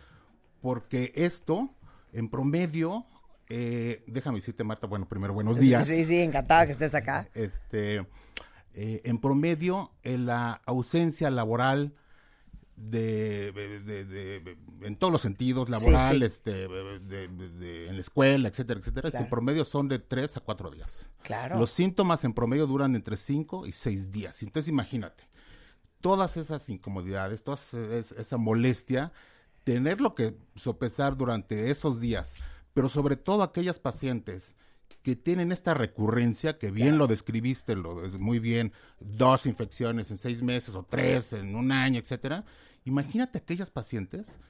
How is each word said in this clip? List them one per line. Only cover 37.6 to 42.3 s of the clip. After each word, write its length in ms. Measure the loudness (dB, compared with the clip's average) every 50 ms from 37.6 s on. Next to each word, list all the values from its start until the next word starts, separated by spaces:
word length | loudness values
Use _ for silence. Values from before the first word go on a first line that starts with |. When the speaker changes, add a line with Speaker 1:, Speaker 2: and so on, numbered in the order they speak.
| -2 -4 -4
Speaker 1:
lo 280 | -2 -4 -6 -8 -8 -8
es 140 | -8 -6
muy 220 | -4 -2 0 0 0
bien, 340 | 2 2 2 2 0 -2 -4 -8 -20 -20 -20 -16
dos 460 | -14 -6 2 4 6 8 6 6 4
infecciones 640 | 0 -2 -2 -4 -6 -4 -4 -2 0 0 -2 -4 -4
en 80 | -6
seis 240 | -6 -4 -4 -2 0
meses 320 | 0 0 0 0 -2 -4 -8
o 80 | -10 -8
tres 500 | -4 -2 2 2 4 2 2 0 -4 -8
en 220 | -8 -6 -6 -4
un 160 | -2 0 2
año, 280 | 2 4 4 4 2 0
etcétera. 440 | 0 -4 -8 -6 -4 -4